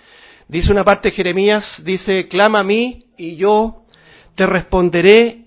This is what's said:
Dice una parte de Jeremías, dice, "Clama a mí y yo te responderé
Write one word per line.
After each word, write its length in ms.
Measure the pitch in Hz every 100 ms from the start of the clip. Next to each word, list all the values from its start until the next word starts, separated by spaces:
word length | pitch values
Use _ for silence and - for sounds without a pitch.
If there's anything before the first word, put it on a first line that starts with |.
| _ - - - -
Dice 240 | 165 170
una 120 | 202
parte 260 | 196 202 214
de 40 |
Jeremías, 680 | - 180 180 202 208 202 -
dice, 420 | 156 185 - 190 -
"Clama 340 | 180 214 214
a 40 |
mí 480 | 196 214 247 240 _ -
y 200 | 170 160
yo 480 | 196 214 226 - _ _ _ - _
te 120 | - 185
responderé 1000 | 185 170 185 175 175 175 214 233 -